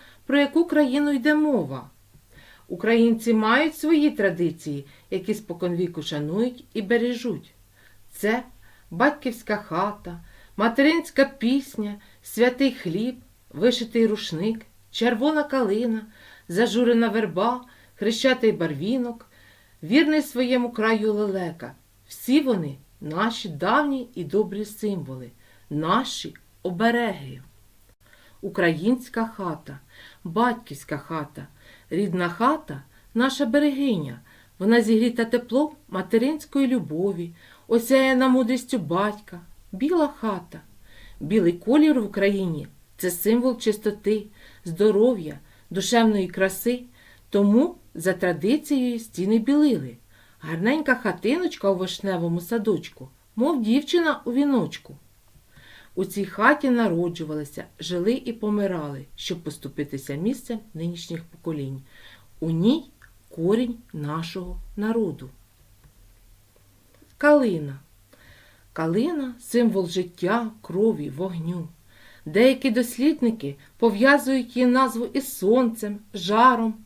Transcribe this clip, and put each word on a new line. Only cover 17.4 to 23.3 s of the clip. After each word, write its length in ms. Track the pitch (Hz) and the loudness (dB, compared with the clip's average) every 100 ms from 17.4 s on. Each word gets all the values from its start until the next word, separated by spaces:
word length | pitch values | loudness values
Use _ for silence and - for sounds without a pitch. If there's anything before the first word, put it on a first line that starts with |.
| 226 247 - - _ | 0 -2 -8 -20 _
хрещатий 580 | - 208 226 269 254 226 | -4 -2 2 2 2 2
барвінок, 760 | 165 165 139 185 262 240 233 - _ - _ _ _ | 2 -2 -4 -2 -2 -2 -8 -16 _ -20 _ _ _
вірний 400 | 156 254 285 311 | 0 4 4 2
своєму 480 | 285 240 247 254 240 | 0 -2 0 0 -2
краю 420 | 233 220 226 214 | -2 0 2 0
лелека. 600 | 208 208 190 175 - 120 - _ _ - | 0 -2 -2 -4 -8 -14 -16 _ _ -20
Всі 320 | - - 277 | -10 2 2
вони — 360 | 269 208 147 135 - - | 4 0 -2 -8 -18 -14
наші 480 | 147 160 226 | -8 -2 -2